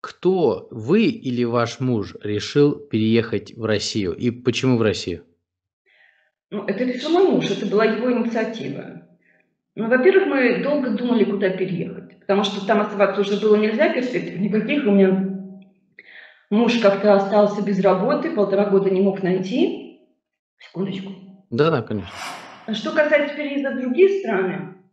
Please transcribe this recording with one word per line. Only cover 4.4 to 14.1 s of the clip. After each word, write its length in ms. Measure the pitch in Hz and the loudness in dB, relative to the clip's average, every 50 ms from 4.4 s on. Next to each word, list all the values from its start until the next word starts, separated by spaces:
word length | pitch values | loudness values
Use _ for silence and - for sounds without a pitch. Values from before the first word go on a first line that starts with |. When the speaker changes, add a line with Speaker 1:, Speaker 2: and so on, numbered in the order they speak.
| - 127 117 - - 131 127 113 | -2 -2 -2 0 0 0 2 2
Speaker 1:
в 40 | 113 | 2
Россию? 420 | 107 92 - - - 87 82 - _ _ _ _ _ _ _ _ _ _ _ _ _ _ _ _ _ _ _ _ _ _ _ _ _ | 0 0 -2 -4 -8 -8 -10 -12 _ _ _ _ _ _ _ _ _ _ _ _ _ _ _ _ _ _ _ _ _ _ _ _ _
Speaker 2:
Ну, 140 | 190 208 - | -10 -10 -6
это 180 | - 202 190 254 | -6 -4 -2 -2
решил 260 | 254 240 - - 311 | -4 -4 -6 -4 0
мой 140 | 330 359 392 339 | 2 4 4 4
муж, 220 | 254 175 - - | 4 2 0 0
это 160 | 202 - 214 | -4 -4 -4
была 180 | 196 180 208 226 | 0 2 2 2
его 280 | 220 220 - 233 254 240 | 2 2 0 0 0 0
инициатива. 880 | 226 220 233 226 240 214 - - - - - - - - - - - - _ _ _ _ _ _ _ _ _ _ _ _ _ _ | 0 -2 -2 -2 -4 -4 -4 -6 -8 -8 -10 -10 -10 -12 -14 -16 -18 -20 _ _ _ _ _ _ _ _ _ _ _ _ _ _
Ну, 140 | - 214 226 | -6 -2 0
во-первых, 380 | 247 254 254 370 392 381 - | 2 4 4 6 6 6 4
мы 360 | 294 277 269 254 226 196 - - | 2 0 2 2 2 2 0 0
долго 280 | 277 294 262 254 240 | 0 0 0 0 -2
думали, 340 | 214 202 247 247 233 220 196 | -2 -2 -2 0 2 2 2
куда 240 | 180 196 190 208 185 | 2 0 0 0 -2
переехать, 720 | 180 - 185 160 170 165 165 - - - - - - _ | 0 -2 -4 -4 -4 -6 -6 -8 -10 -14 -16 -20 -20 _
потому 240 | _ - 196 196 - | _ 0 0 0 0
что 200 | - - - - | -2 -4 -6 -2
там 140 | - 220 196 208 | 0 0 0 0
оставаться 400 | - - 196 202 190 - 208 196 | -2 0 0 0 2 2 -2 -2
уже 180 | 196 208 190 | -2 -2 0
было 160 | 214 214 208 | 2 4 4
нельзя, 340 | 208 214 214 220 240 302 339 - | 4 4 0 2 2 2 2 2
перспектив 460 | 262 247 - | -2 -4 -2